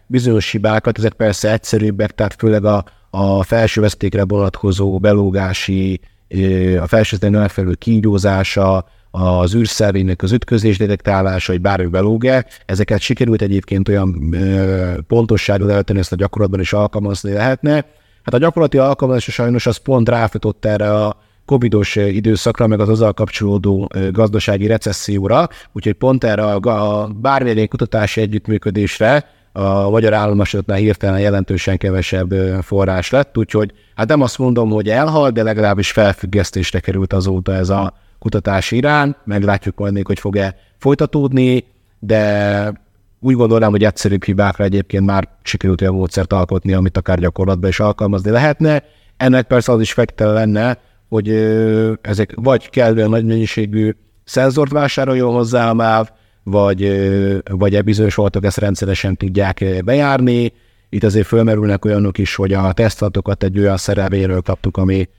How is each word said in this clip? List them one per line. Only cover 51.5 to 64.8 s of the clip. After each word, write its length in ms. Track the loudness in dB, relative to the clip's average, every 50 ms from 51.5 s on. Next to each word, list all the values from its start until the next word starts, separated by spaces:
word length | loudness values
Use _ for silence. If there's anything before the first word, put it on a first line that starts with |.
| 2 2 2 2 2 2 0 0 -2 -4
ezek 320 | -6 -4 -2 -2 -2 -2 -4
vagy 360 | -2 0 2 2 2 0 -2
kellően 380 | 0 2 2 4 4 2 2 2
nagy 160 | 2 0 0
mennyiségű 720 | 0 0 0 0 -2 -2 -4 -4 -2 -2 0 0 0 -2 -4 _ _ _ _ _
szenzort 480 | -6 -2 0 0 2 2 0 0 0 0
vásároljon 600 | 0 0 0 -2 -2 -2 0 0 0 0 0 0
hozzá 380 | 0 0 0 0 0 0 2
a 40 | 0
mav, 340 | 0 2 2 2 2 0 -2 -8 _ _ _ _ _ _
vagy, 400 | -2 2 2 2 2 2 0 0
ö, 560 | 0 0 0 0 0 2 2 0 0 -2 -4 -4 -6
vagy 240 | -2 0 0 2 2
e 80 | 2 2
bizonyos 360 | 2 2 2 2 2 2 0
oltok 260 | 0 0 0 0 0
ezt 140 | 0 -2 -2
rendszeresen 580 | -2 -2 -2 -2 -2 -2 -2 -2 -2 -4 -4
tudják, 440 | -2 -4 -2 -2 -2 -2 -2 -2 -2
ö, 180 | -2 -2 -2 -2 -2
bejárni. 680 | 0 0 0 2 2 2 2 2 2 2 2 0 -2 -4 _ _ _ _ _ _ _
Itt 160 | -4 0 0
azért 220 | 2 2 2 2
fölmerülnek 580 | 2 2 2 4 2 2 2 0 0 0 0 0
olyanok 340 | 0 0 0 0 0 -2 -2
is, 160 | -4 -4 -2
hogy 180 | -4 -2 0 0
a 200 | 0 0 0 0
tesztadatokat 720 | 2 0 0 0 -2 -4 -2 -2 -2 -2 -2 -4 -2 -2
egy 160 | -2 0 2
olyan 180 | 2 2 0
szerelvéről 640 | 0 -2 -2 -2 -2 0 0 0 0 0 0 0 -2
kaptuk, 360 | -2 -4 -6 -4 -4 -4 -2
ami 320 | 0